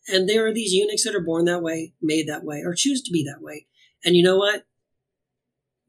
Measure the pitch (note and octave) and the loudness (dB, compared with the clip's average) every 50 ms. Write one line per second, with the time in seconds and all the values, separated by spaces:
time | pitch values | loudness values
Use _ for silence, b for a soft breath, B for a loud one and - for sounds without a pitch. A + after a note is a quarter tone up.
0 | _ - G3+ F#3 F#3+ F#3 G#3+ A3+ A3 A3 A3 A#3 A3 G3 F3+ F#3+ G#3 G#3 G#3+ G#3 | _ 0 0 2 2 4 2 2 2 2 0 -2 -2 0 2 2 2 0 0 -2
1 | - A3 G#3 G3 E3 E3 D#3+ E3 F3 E3+ F3 F3 E3 E3 E3 E3 D#3+ D#3+ _ _ | -2 -2 -2 -4 -2 -2 0 2 2 2 0 0 -2 -4 -4 -6 -8 -10 _ _
2 | E3+ D#3 D#3 D#3+ D#3 D3+ D3+ D3 - D3+ D3 D3 D#3+ F3 F3 - - C#4 C#4+ B3+ | -2 0 0 0 -2 -2 -6 -8 -8 -10 -10 -8 -6 -6 -4 -2 -2 -2 -2 -4
3 | - - F3 D#3+ C#3+ C#3+ C#3 - D#3 D3+ D3+ D3+ _ _ b b b b b b | -6 -4 -2 -2 -2 -4 -8 -14 -16 -16 -16 -18 _ _ b b b b b b
4 | - E3+ F3 F3 E3+ F#3 F#3+ F#3+ G3+ G3+ G#3 G3 _ _ _ _ _ _ _ _ | 0 4 4 6 6 6 4 4 2 0 -2 -4 _ _ _ _ _ _ _ _
5 | _ _ _ _ _ _ _ _ _ _ _ _ _ _ _ _ _ | _ _ _ _ _ _ _ _ _ _ _ _ _ _ _ _ _